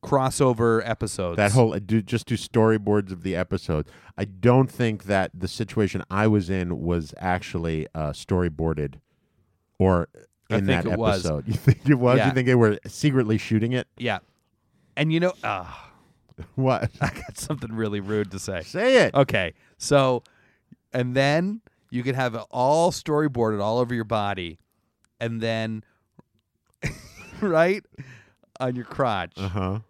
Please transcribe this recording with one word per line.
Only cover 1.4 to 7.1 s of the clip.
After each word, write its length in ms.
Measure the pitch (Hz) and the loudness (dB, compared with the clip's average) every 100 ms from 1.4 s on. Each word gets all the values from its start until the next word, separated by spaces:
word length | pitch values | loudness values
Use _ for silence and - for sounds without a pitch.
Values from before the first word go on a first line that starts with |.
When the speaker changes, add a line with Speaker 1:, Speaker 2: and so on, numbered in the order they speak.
| 101 | 4
Speaker 2:
whole, 200 | 113 117 | 6 4
uh, 40 | 80 | 2
do, 240 | 98 110 | 0 -2
just 240 | 98 120 - | 0 -4 -2
do 100 | 117 | -6
storyboards 760 | - 117 110 110 101 104 98 | -2 2 4 2 2 0 0
of 100 | 92 | -6
the 120 | 92 87 | -4 -4
episode. 500 | 90 95 - 78 76 - - - | -2 -4 -2 -4 -4 -10 -20 -8
I 60 | 98 | -8
don't 440 | 95 117 127 131 | 0 4 6 4
think 340 | - 120 107 | 0 -2 -2
that 260 | 92 98 92 | -2 0 0
the 160 | 90 92 | -6 -10
situation 540 | - 110 - 101 98 - | -8 -6 0 0 -2 -6
I 160 | 95 110 | 0 4
was 240 | 104 87 | 4 2
in 300 | 95 87 80 | -2 -2 -4
was 320 | 80 87 76 | -2 -2 -4